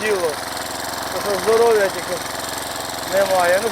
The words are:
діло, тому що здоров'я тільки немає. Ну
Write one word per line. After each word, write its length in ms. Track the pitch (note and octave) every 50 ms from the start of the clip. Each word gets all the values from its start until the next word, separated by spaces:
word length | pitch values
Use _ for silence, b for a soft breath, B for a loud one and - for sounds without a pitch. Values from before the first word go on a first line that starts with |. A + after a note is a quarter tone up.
діло, 300 | G3+ G#3+ G#3 F#3+ F3 D#3+ C#3+ - - - - - - - - - - - - - - - -
тому 80 | - G#3
що 140 | G3+ G3+ F#3
здоров'я 420 | F3+ G3+ A3+ A3+ A#3 A#3 A3+ G#3+ G3+ F#3+
тільки 300 | F3+ F3+ E3+ - F3+ E3 - - - - - - - - - - - - - - - - - - F3
немає. 460 | F#3+ G3 F#3+ F#3+ F#3 F3+ F3 F3+ F#3+ A3
Ну 60 | A#3